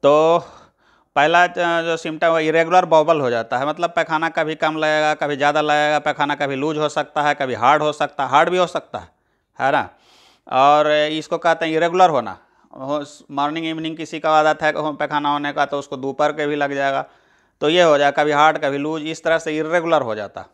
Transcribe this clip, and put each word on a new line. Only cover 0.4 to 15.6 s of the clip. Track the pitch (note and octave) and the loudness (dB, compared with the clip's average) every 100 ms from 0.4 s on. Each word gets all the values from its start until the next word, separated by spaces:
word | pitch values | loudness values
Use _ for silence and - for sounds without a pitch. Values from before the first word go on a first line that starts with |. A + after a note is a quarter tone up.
| - - _ _ _ _ _ - | -2 -20 _ _ _ _ _ 0
पहला | D3+ E3+ F3+ | 4 4 2
ज-, | F3+ | 0
जो | F3 E3+ E3 E3 | -2 -2 -2 -4
सिम्टम | E3 D#3 E3+ E3 | -6 -2 0 2
है | D#3 | 2
इरेगुलर | D#3+ E3 F3+ F3 | 0 4 2 4
बाउल | D#3+ D#3 D#3+ | 2 4 2
हो | C3 | 2
जाता | A#2+ A2+ B2 | -2 -2 -4
है, | C#3+ | -4
मतलब | D3 C#3 | -4 -2
पैखाना | E3+ D#3+ D#3 E3 | -2 -2 -2 -2
कभी | D#3+ D#3 D#3+ | -2 -4 -2
कम | D#3+ D#3 | -4 -2
लगेगा, | D#3 D3+ D3+ | 0 0 0
कभी | D3+ D3 C#3+ | -2 -4 0
ज़्यादा | C#3+ D3 | 0 2
लगेगा, | D3+ D3 D3 D3+ | 0 2 2 0
पैखाना | D3 D3 D3 D3 | -2 -2 -2 -2
कभी | C#3+ C3+ | -4 -4
लूज | D3 D3+ | -4 -2
हो | D3+ | -4
सकता | D3+ C#3+ - | -4 -6 -2
है, | D3 | -2
कभी | D3 C3+ | -2 -4
हार्ड | A2+ A#2+ D3+ | 0 2 4
हो | D3+ | 2
सकता | D3 D3 - | -2 -6 -4
है, | C3+ | 0
हार्ड | C#3 E3 | 2 2
भी | F3+ | 2
हो | E3+ | 0
सकता | D#3+ - G#2+ | -4 -10 -14
है, | F2+ _ _ _ _ _ | -14 _ _ _ _ _
है | C3 | 0
ना। | C#3+ G#2 _ _ _ _ _ - | 0 -4 _ _ _ _ _ -4
और | B2+ C#3 D3 D3+ | 2 4 4 4
इसको | D3+ D3+ D#3 D3+ E3 | 2 0 -4 -6 -2
कहते | E3+ E3 E3 | 0 0 0
हैं | |
इरेगुलर | D#3+ E3+ F3+ F3+ | 0 0 4 4
होना। | C#3+ G#2+ F#2 _ _ _ | 4 -4 -12 _ _ _
हो, | - C3 D3 C#3+ - _ | -16 -6 -6 -8 -18 _
मॉर्निंग | C#3+ C#3+ D#3+ D#3+ | -4 -4 -4 -8
इवनिंग | D#3+ D#3+ D#3+ | -8 -8 -10
किसी | D#3 D#3+ | -10 -6
का | D#3+ D#3 | 2 4
आदत | D#3 D#3 | 4 2
है | D#3 | -2
हो, | D3+ D3+ | -2 -6
पैखाना | C#3+ D3 D3+ D3 | -6 -4 -2 -2
होने | D3 D3 | -4 -4
का, | C#3+ | -4